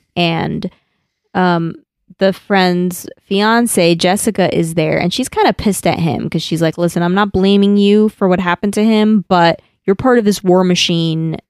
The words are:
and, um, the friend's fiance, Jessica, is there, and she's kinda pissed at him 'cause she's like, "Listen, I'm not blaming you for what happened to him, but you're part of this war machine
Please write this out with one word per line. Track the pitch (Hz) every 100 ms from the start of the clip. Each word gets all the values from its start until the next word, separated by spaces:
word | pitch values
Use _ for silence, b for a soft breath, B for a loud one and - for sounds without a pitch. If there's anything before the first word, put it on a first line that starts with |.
| _ -
and, | 170 165 160 151 185 _ _ _ _ _ _
um, | 190 185 170 165 - _ _ _ -
the | 196
friend's | 185 - 196 185 175 180 175 - -
fiance, | - 196 214 233 240 - 170 170
Jessica, | 180 202 - 196 175 -
is | 165
there, | 170 156 156
and | 175
she's | - 262
kinda | - 370
pissed | 196 220 190 175
at | 170
him | 165 - -
'cause | 165
she's | - 160
like, | 160 160
"Listen, | 175 170
I'm | 175
not | 190 208
blaming | 190 196 202 202 202
you | 202 208 214
for | - 196
what | 180
happened | 180 175 202
to | 202
him, | 214 220 214 214 -
but | 180 170 - _ _
you're | - 196
part | 262 240
of |
this | 208 196
war | 185 180
machine | 185 175 - 170 165 160 160 156